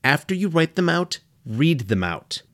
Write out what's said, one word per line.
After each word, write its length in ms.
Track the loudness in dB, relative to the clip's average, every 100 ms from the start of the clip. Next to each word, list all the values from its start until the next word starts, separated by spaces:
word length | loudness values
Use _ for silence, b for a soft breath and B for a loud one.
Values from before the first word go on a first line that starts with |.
After 300 | 2 0 0
you 140 | -4 0
write 260 | 0 0
them 160 | 0 0
out, 300 | 0 -2 -8 _ _ -8
read 420 | 0 2 2 0
them 160 | 0
out. 380 | 0 -6 _ -14 _